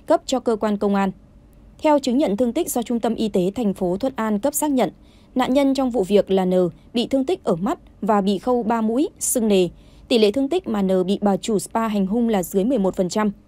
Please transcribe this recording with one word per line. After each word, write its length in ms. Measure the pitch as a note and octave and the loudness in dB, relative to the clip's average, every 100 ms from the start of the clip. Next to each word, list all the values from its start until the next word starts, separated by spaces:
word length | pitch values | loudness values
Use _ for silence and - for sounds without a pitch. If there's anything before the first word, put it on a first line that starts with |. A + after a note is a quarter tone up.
| - | 0
cấp 160 | E4+ - | 0 0
cho 140 | B3+ | -4
cơ 160 | - A3 | -2 -2
quan 200 | A3 G#3 | 0 0
công 180 | G#3 | 0
an. 160 | G3 F#3+ - - - - - - - | 0 -2 -4 -16 -20 -20 -20 -20 -2
Theo 160 | D#4 D4 | 2 4
chứng 200 | C4+ B3 | 2 0
nhận 180 | D#4 G3+ | 0 0
thương 160 | A#3+ | 0
tích 180 | D#4 F4 | -2 -2
do 120 | B3 | -4
Trung 180 | A#3 A#3 | -2 -2
tâm 140 | A#3 | -2
Y 140 | A#3 A3 | -2 -2
tế 240 | G3+ F3+ | 0 0
thành 200 | A3+ G#3 | 0 -2
phố 220 | F#3 F3+ F#3+ | -2 -2 -2
Thuận 160 | C4 A#3+ | -4 -4
An 220 | A3 G#3 | -4 -2
cấp 160 | C#4 | -2
xác 160 | C#4+ D4+ | -2 0
nhận, 200 | C4 F3+ - - - - | 0 0 -4 -20 -20 -8
nạn 200 | B3+ B3 | -4 0
nhân 200 | C4 C#4 | 2 2
trong 160 | C4+ C4 | 2 0
vụ 120 | A#3+ | -2
việc 280 | F#3 G3+ - | 2 2 4
là 140 | F#3+ | 2
N 80 | F#3 F#3 F3 - - | 2 2 0 -2 -8
bị 120 | A#3+ A3+ | -4 -2
thương 180 | C4+ | 0
tích 200 | C4 F#4 | 0 -2
ở 120 | - E3+ | -2 -2
mắt 220 | G3+ F4+ - - | -2 -6 -8 -8
và 200 | G3 G#3 | 0 2
bị 180 | F#3+ F#3+ | 2 0
khâu 240 | B3+ B3 | 0 -2
ba 180 | G#3+ A#3 | 0 -2
mũi, 280 | A3 A#3+ F4+ - | 0 0 -2 -4
sưng 300 | - B3 G#3+ | -4 0 2
nề. 200 | F#3+ F3 - - - - | 4 2 -2 -20 -14 0
Tỷ 100 | A#3+ | 2
lệ 140 | G#3 | 2
thương 160 | C4+ C4+ | 2 -2
tích 200 | F4+ - | -2 -2
mà 140 | G#3 | -2
N 80 | F#3+ F#3 F3+ | 0 0 0
bị 120 | G3+ | 0
bà 160 | G3+ F#3 | 0 -2
chủ 220 | - G3+ | -2 -4
spa 300 | - A3+ A3+ | -2 -4 -2
hành 180 | G#3 F#3 | -2 -2
hung 220 | A#3 A#3 | 0 0
là 140 | G3+ | 0
dưới 220 | E3+ G3 | -2 -2
mười 140 | A3 B3+ | 0 0
một 180 | F#3+ F3+ | 0 0
phần 120 | F3+ | -2
trăm. 240 | G#3+ G#3+ - | 0 -2 -4